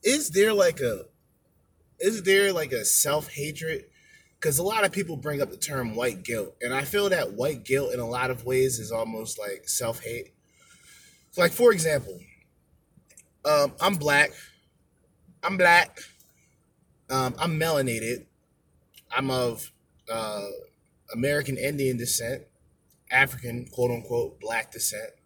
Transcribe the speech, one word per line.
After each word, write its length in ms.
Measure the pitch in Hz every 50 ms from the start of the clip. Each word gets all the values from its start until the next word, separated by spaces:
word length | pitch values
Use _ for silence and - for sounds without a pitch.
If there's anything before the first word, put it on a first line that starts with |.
| -
is 280 | 208 262 302 294 -
there, 220 | 156 190 202 220 214
like, 280 | 202 185 175 156 143
a, 260 | 139 120 107 92 - - _ _ _ _ _ _ _ _ _ _ _ _ _ _ _ _ _ _
is 240 | 170 196 226 214 175
there, 300 | 190 196 196 202 196 190
like, 200 | 170 156 135 127
a 120 | 117 107
self-hatred? 1040 | - - - - 147 143 156 151 - - 143 143 151 147 - 160 160 156 135 - - _ _ _ _ - - _ _ _ _
'Cause 180 | - 160 139 143
a 60 | 175
lot 180 | 196 220 220 208
of 80 | 190
people 260 | - 190 196 165 165
bring 240 | 131 120 151 147 139
up 120 | 143 - 92
the 40 |
term 380 | 101 - - 143 131 123 113 107
white 300 | 113 123 127 107 92 90
guilt. 320 | 113 117 110 101 90 - _
And 140 | 117 120 127
I 100 | 135 139
feel 240 | 139 - 202 202 196
that 240 | 185 170 131 104 98
white 280 | 104 127 147 156 120 -
guilt 320 | - 131 139 139 123 127
in 60 | 123
a 80 | 120 117
lot 200 | 120 123 127 127
of 160 | 127 120 117
ways 360 | 123 131 131 131 131 127 117
is 100 | 107 107
almost 480 | 113 113 113 110 113 110 113 110 - -
like 300 | 107 101 98 - - -
self-hate. 680 | - - 123 113 113 - - 117 117 120 - - _ _ _ _ _ _ _ _ - _ _ - - - - - _ _ _ _ -
Like, 160 | - 175 170 170
for 200 | - 240 240 214
example, 480 | 180 160 160 151 139 - - - - - - - _ _ _ _ _ _ _ _ _ _ _ _ _ _ _ _ - - _ _ _ _
um, 320 | 147 151 147 143 139 - -
I'm 140 | 165 190 202
black. 380 | 170 147 147 143 143 147 - - - - - _ _ _ _ _ _ _ _ _ _ _ _ _ _ _ _ - _ -
I'm 120 | - 196
black. 440 | 185 180 175 170 175 - - - - - - - _ _ _ _ _ _ _ _ _ _ _ _ _ _ _ _ _ _ _
Um, 280 | 131 135 131 127 123 -
I'm 180 | 160 175 160
melanated. 680 | 156 160 165 156 143 135 127 117 110 110 113 123 123 - _ _ _ _ _ _ _ _ _ _ _ _ _ _ - _ _ -
I'm 180 | 131 135 135
of, 400 | - 170 - 123 113 113 - - _ _ _ _ _ _ _ -
uh, 400 | 113 113 110 107 107 104 101 101 98 - - - _ _ _ _ _ _ _ _ 113
American 440 | 113 123 139 147 147 143 139 135
Indian 400 | - 117 139 147 143 135 131 127
descent, 480 | 120 120 120 - - 113 117 135 131 - _ _ _ _ _ _ _ _ _ _ _ _ _ 127
African, 540 | 131 139 131 131 123 - 120 117 120 120
quote 260 | - - - 123 123 120
unquote, 480 | 117 110 110 117 120 113 101 - -
black 320 | - 107 113 113 110 - -
descent. 400 | 110 - - 110 104 110 110 - _ _